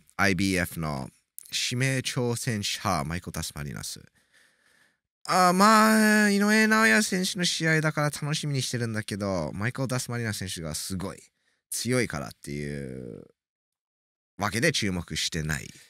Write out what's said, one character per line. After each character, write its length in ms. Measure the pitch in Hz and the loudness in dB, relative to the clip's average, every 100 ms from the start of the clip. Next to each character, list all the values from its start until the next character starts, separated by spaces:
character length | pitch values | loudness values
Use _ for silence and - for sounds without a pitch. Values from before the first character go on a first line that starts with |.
| - - | -10 -2
ア 120 | 98 | 0
イ 60 | |
ビ 200 | 90 98 | 2 0
ー 80 | 90 | 0
エ 20 | |
フ 160 | 87 85 | -2 -4
の 280 | 80 69 64 - _ - - | -6 -6 -8 -16 _ -20 -10
指 240 | - - 123 | -6 -4 -2
名 220 | 135 131 | -2 -2
挑 360 | - 135 120 117 | -4 -2 -2 -2
戦 280 | - 107 | -4 -4
者、 400 | 98 - 104 85 71 | -4 -4 -2 -2 -2
マ 80 | |
イ 60 | 87 | -6
ケ 60 | - | -6
ル・ 40 | |
ダ 140 | 82 | -8
ス・ 80 | - | -8
マ 80 | 76 | -8
リ 100 | 73 | -10
ナ 120 | 52 | -10
ス。 180 | - - - _ _ _ _ _ _ _ _ _ _ _ - | -10 -14 -18 _ _ _ _ _ _ _ _ _ _ _ 0
あ、 240 | 175 180 | 4 6
ま 720 | 180 208 220 220 220 214 214 | 8 8 8 8 6 6 6
あ、 60 | 208 | 4
井 80 | 202 | 4
上 260 | 208 214 220 | 4 4 4
尚 200 | 220 220 | 4 6
弥 140 | 220 | 4
選 200 | 214 185 | 2 0
手 140 | 185 180 | -2 -2
の 60 | |
試 240 | 175 - 160 | -2 0 2
合 120 | 156 | 2
だ 120 | 156 | 2
か 80 | 151 | 0
ら 100 | 147 | -2
楽 240 | - 147 | -2 -4
し 100 | 156 151 | -4 -2
み 60 | |
に 80 | 139 | -4
し 80 | - | -2
て 80 | 120 | -2
る 100 | 117 | -4
ん 40 | |
だ 120 | 110 | -4
け 120 | - 101 | -6 -4
ど、 360 | 101 92 73 | -2 -2 -2
マ 140 | 90 110 | -4 -4
イ 40 | |
ケ 100 | - | -4
ル・ 40 | 131 | -4
ダ 140 | 123 | -4
ス・ 100 | - | -4
マ 80 | 120 | -6
リ 60 | |
ナ 80 | 113 | -6
ス 60 | 101 | -6
選 100 | 95 | -8
手 80 | - | -8
が 140 | 80 | -8
す 220 | 76 - 95 | -8 -6 -6
ご 180 | 92 | -8
い 80 | - - _ _ _ _ | -10 -18 _ _ _ _
強 320 | - 117 127 | -6 -2 0
い 60 | 101 | -2
か 100 | 76 | -4
ら 80 | 64 | -8
っ 40 | |
て 180 | - 73 | -12 -10
い 260 | 71 73 71 | -8 -6 -8
う 480 | 67 64 62 50 50 _ _ _ _ _ _ _ _ _ _ - | -8 -10 -14 -16 -20 _ _ _ _ _ _ _ _ _ _ -4
わ 120 | 101 | -2
け 100 | 98 | 2
で 120 | 160 | 2
注 180 | 139 101 | 2 0
目 240 | 90 - | -2 -4
し 160 | 78 - | -6 -4
て 140 | 82 | -2
な 160 | 76 69 | -2 -4
い。 80 | 50 - | -6 -16